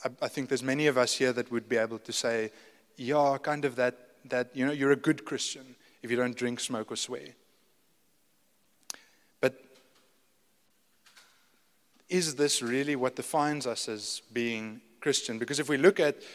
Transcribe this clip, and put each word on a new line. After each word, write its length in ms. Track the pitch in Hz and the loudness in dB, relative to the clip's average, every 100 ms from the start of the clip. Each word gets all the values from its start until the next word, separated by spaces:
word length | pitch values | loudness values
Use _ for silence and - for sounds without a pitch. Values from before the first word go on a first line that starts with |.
I, 60 | 127 127 | -8 -4
I 40 | 127 | -6
think 220 | - 127 | -4 -2
there's 140 | 131 | -2
many 240 | 131 139 151 | 0 2 4
of 100 | 127 | 4
us 160 | 120 | 2
here 180 | - 127 | 4 2
that 180 | 120 117 | 2 -2
would 180 | 117 110 | -4 0
be 80 | 117 | 0
able 220 | 110 113 | 0 -4
to 120 | - | -6
say, 400 | - 123 117 110 - - _ _ - | -4 0 0 -2 -8 -20 _ _ -10
"Yeah, 400 | 123 147 143 135 | 0 4 4 2
kind 220 | 151 147 | -2 -2
of 140 | 143 120 | -2 2
that, 180 | 123 123 - _ 123 | 0 0 -20 _ -4
that, 240 | 127 123 | -2 -2
you 120 | 135 135 | -2 -2
know, 80 | |
you're 180 | 147 139 | 2 2
a 60 | 139 | 4
good 260 | 156 151 | 4 0
Christian 520 | - 135 - 143 131 - - _ | -2 -6 -6 -8 -16 -20 -20 _
if 100 | 117 | -2
you 60 | 120 | 0
don't 180 | 123 120 | 0 0
drink, 240 | 123 120 | -4 -2
smoke, 320 | - 117 110 | -4 -6 -6
or 60 | 110 | -6
swear." 300 | - 127 143 - _ _ _ _ _ _ _ _ _ _ _ _ _ _ - - - _ _ - | -6 -8 -12 -20 _ _ _ _ _ _ _ _ _ _ _ _ _ _ -18 -18 -18 _ _ -2
But 180 | 131 - - - _ _ _ _ _ _ _ _ _ _ _ _ _ - - _ _ _ _ _ _ _ - | -2 -2 -20 -20 _ _ _ _ _ _ _ _ _ _ _ _ _ -20 -20 _ _ _ _ _ _ _ -2
is 260 | 185 160 135 | 0 0 2
this 260 | 147 - | 2 2
really 360 | 117 131 147 135 | 0 0 0 0
what 180 | 127 131 | 0 -2
defines 500 | - 156 147 147 127 | -2 0 0 0 -4
us 220 | 110 - | -4 -6
as 340 | 107 - - - | -6 -6 -10 -6
being 480 | 120 117 110 110 110 _ - | -2 -2 -2 -8 -12 _ -6
Christian? 400 | 151 131 - 113 | -2 0 -2 -6
Because 220 | 120 143 | -4 -4
if 80 | 143 | 0
we 80 | 139 | 4
look 240 | 175 196 | 4 6
at, 160 | 151 - - | 2 0 -10